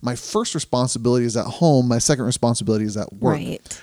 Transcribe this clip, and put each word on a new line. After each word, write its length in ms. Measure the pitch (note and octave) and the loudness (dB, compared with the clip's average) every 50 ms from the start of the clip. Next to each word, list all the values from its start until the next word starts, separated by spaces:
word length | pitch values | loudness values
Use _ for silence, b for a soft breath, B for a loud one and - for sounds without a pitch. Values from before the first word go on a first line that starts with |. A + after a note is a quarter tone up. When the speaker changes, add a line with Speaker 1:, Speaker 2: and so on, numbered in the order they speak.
Speaker 1:
my 140 | - A#2+ B2 | -8 -6 -6
first 400 | - - - - G#3+ A#3+ - - | -6 -6 -4 -2 -2 -2 -2 -4
responsibility 720 | D#3 - - B2+ B2 B2+ B2+ - A#2 A2+ A#2+ B2 B2 A#2+ | -6 -4 -2 0 0 0 0 -2 0 0 2 2 2 2
is 100 | A#2 G#2+ | 0 -2
at 100 | A#2 - | -2 -4
home. 420 | - - - E3+ D#3+ C#3+ B2+ B2 B2 | -4 -2 2 4 6 6 6 4 4
My 100 | A#2+ A#2 | 2 2
second 260 | - - D3 B2+ A2+ | 2 2 0 0 0
responsibility 580 | A#2+ A#2+ - A#2+ A#2 A#2 - G#2 G#2+ A2 G#2+ G#2+ | -2 -2 0 2 0 0 0 0 0 0 0 0
is 120 | G#2+ G2 | -2 -4
at 160 | G#2 - - - | -6 -8 -8 -6
work. 200 | G2+ A#2+ B2 - | -2 0 0 0
Speaker 2:
Right. 460 | D3 C3+ - - - - - - - | 0 -2 -8 -10 -10 -12 -16 -18 -14